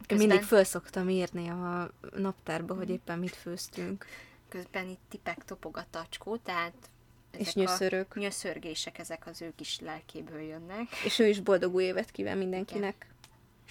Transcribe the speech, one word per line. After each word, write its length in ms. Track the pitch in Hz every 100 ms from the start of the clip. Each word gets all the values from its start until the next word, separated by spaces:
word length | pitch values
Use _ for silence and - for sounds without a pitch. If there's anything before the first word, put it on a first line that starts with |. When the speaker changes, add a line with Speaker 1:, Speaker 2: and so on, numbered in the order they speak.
Speaker 1:
Én 60 | -
Speaker 2:
Közben 200 | 208 214
Speaker 1:
mindig 160 | 190 208
föl 180 | 214
szoktam 440 | 190 175 - 196 185
írni 400 | 185 180 175 170
a 420 | 175 180 175 175 - - -
naptárba, 580 | 196 - - 160 170
hogy 100 | 185
Speaker 2:
Mhm. 80 | 180
Speaker 1:
éppen 240 | 180 - 170
mit 160 | 180 -
főztünk. 680 | 175 175 - - 180 196 - - - - -
Speaker 2:
Közben 400 | 185 180 196 185
itt 120 | 185 -
tipek, 340 | - - 170
topog 320 | - 185 160 160
a 80 | 175
tacskó, 460 | 160 165 - - 233
tehát 360 | - 175 170 - - - _ - _
Speaker 1:
És 60 | -
Speaker 2:
ezek 160 | 202 -
a 40 |
Speaker 1:
nyöszörök. 540 | 190 185 190 185 196
Speaker 2:
nyöszörgések, 840 | 214 202 - 196 156 165 156 - -
ezek 280 | 165 165 -
az 160 | 165
ő 100 | 165 -
kis 240 | - -
lelkéből 600 | 165 156 - 160 156 156
jönnek. 460 | 156 160 170 202 240 -
Speaker 1:
És 140 | 233 -
ő 100 | 214
is 120 | 202
boldog 340 | 190 185 180
új 100 | 185
évet 260 | 185 185 233
kíván 280 | - 202 190
mindenkinek. 560 | 185 185 190 202 202 -
Speaker 2:
Igen. 180 | - - - _ - _ -